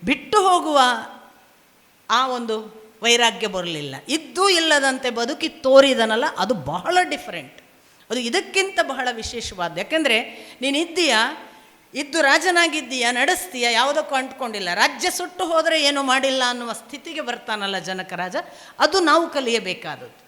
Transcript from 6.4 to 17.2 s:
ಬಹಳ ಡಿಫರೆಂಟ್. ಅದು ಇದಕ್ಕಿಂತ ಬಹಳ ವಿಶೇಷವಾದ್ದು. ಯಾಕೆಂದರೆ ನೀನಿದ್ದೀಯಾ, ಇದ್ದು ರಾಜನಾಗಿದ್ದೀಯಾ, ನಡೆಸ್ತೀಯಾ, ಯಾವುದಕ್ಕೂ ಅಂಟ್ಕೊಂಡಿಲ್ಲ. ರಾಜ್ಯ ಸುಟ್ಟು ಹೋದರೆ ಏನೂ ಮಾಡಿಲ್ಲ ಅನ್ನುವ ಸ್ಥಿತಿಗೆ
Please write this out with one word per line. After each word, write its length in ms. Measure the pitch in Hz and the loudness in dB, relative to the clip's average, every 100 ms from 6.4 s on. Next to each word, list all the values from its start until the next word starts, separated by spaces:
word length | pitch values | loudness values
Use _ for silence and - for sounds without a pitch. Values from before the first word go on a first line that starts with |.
| 190 | -2
ಬಹಳ 440 | 233 135 165 262 359 | -2 -2 -6 0 0
ಡಿಫರೆಂಟ್. 600 | 359 277 - 175 135 - _ _ _ _ _ | 0 -4 -8 -12 -14 -20 _ _ _ _ _
ಅದು 100 | 233 | -6
ಇದಕ್ಕಿಂತ 600 | 233 320 339 381 392 381 | -2 -2 -2 -2 -2 0
ಬಹಳ 240 | 302 269 247 | -2 -2 -4
ವಿಶೇಷವಾದ್ದು. 680 | 226 220 240 - 196 170 160 | -4 -8 -8 -10 -6 -6 -6
ಯಾಕೆಂದರೆ 420 | 208 311 294 226 254 - - - | -4 0 2 2 0 -12 -20 -6
ನೀನಿದ್ದೀಯಾ, 920 | 262 277 320 320 330 220 233 311 - - - _ _ | -2 -2 -2 0 2 4 2 -2 -16 -20 -20 _ _
ಇದ್ದು 280 | 247 285 320 | -10 -4 0
ರಾಜನಾಗಿದ್ದೀಯಾ, 880 | 285 302 330 349 339 311 254 262 240 | 4 4 4 2 2 0 -6 -2 0
ನಡೆಸ್ತೀಯಾ, 600 | 247 277 359 - 254 240 | 2 2 0 -2 -2 0
ಯಾವುದಕ್ಕೂ 440 | 226 262 294 302 269 | 2 2 2 0 -2
ಅಂಟ್ಕೊಂಡಿಲ್ಲ. 540 | 262 - 247 214 185 | -4 -6 -8 -6 -4
ರಾಜ್ಯ 360 | 175 262 269 349 | 2 2 2 -4
ಸುಟ್ಟು 360 | 359 349 359 359 | -2 -8 -4 0
ಹೋದರೆ 380 | 330 320 320 | 2 4 4
ಏನೂ 200 | 285 285 | 2 2
ಮಾಡಿಲ್ಲ 400 | 277 254 269 262 247 | 2 2 2 0 0
ಅನ್ನುವ 260 | 247 240 | -2 -6
ಸ್ಥಿತಿಗೆ 480 | 220 - 285 - 311 | -10 -12 -16 -12 -8